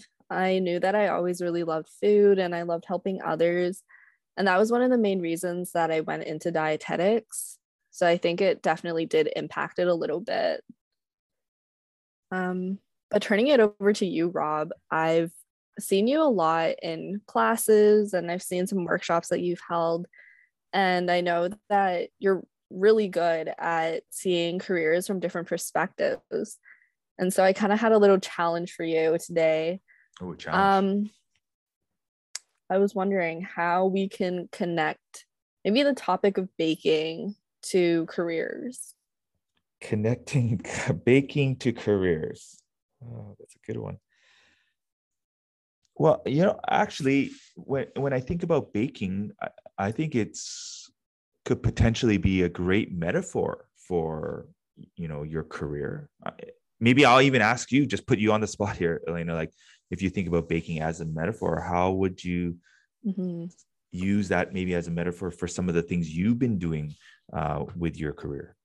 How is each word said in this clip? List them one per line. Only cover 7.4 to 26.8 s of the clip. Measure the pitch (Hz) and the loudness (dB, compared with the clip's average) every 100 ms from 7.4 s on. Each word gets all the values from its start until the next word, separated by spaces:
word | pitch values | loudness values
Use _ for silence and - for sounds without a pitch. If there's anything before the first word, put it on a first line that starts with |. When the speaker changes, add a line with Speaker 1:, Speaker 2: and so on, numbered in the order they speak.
| - - _ _ _ | -12 -16 _ _ _
Speaker 1:
So | - 175 | 0 2
I | 175 | 2
think | 175 175 | 0 2
it | 196 - | 0 0
definitely | 175 165 175 165 165 | -2 -2 -4 -4 0
did | 160 151 - | 2 2 -2
impact | 151 - 151 - | -6 -6 -6 -2
it | 180 | 0
a | |
little | 170 151 156 | 0 -2 -6
bit. | 214 95 87 76 - - _ _ _ _ _ _ _ _ _ _ _ _ _ _ _ | -4 -2 -2 -4 -10 -20 _ _ _ _ _ _ _ _ _ _ _ _ _ _ _
Um, | 185 180 185 185 196 _ _ _ | -4 -4 -4 -6 -8 _ _ _
but | 208 | -2
turning | - 202 262 | 0 2 4
it | 269 | 6
over | 214 - 196 | 4 2 0
to | 208 190 | 2 0
you, | 170 170 | 0 -2
Rob, | 180 151 151 156 - _ | -2 -2 -2 -4 -8 _
I've | 156 160 165 170 - _ _ _ - | 0 2 2 0 -6 _ _ _ -16
seen | - 196 220 | 0 2 2
you | 294 | 2
a | |
lot | 311 208 160 165 165 - | 2 2 2 2 0 -2
in | - 160 160 202 - | -6 -8 -8 -10 -4
classes | 233 226 226 - 214 208 214 208 185 | 0 2 2 4 6 8 6 4 -2
and | 170 | -4
I've | 175 | -6
seen | - 180 185 | -4 -4 -2
some | 196 170 | -2 -2
workshops | 185 - 170 - | -2 0 -2 0
that | 175 | -2
you've | 175 175 - | -2 -4 -4
held. | 170 165 170 180 - - _ _ _ _ | -2 0 -2 -6 -16 -20 _ _ _ _
And | 185 190 180 180 | 0 2 2 2
I | 175 | 0
know | 175 170 175 208 - | 2 0 -2 -6 -2
that | 202 190 175 - _ | 0 2 -2 -6 _
you're | 196 185 - _ _ | 0 0 -2 _ _
really | 185 202 220 208 | 2 4 4 2
good | 180 170 165 160 - | 0 0 0 -4 -6
at | 170 165 160 165 - | -2 -2 -2 -4 -8
seeing | - 190 175 170 180 | -6 0 0 0 -2
careers | - 180 156 170 185 | -2 0 2 2 0
from | 196 | -4
different | 170 180 170 | -4 -6 -4
perspectives. | 170 - - 170 - 147 - _ - 220 - _ - | -6 -4 -2 -2 -2 -2 -2 _ -8 -6 -12 _ -20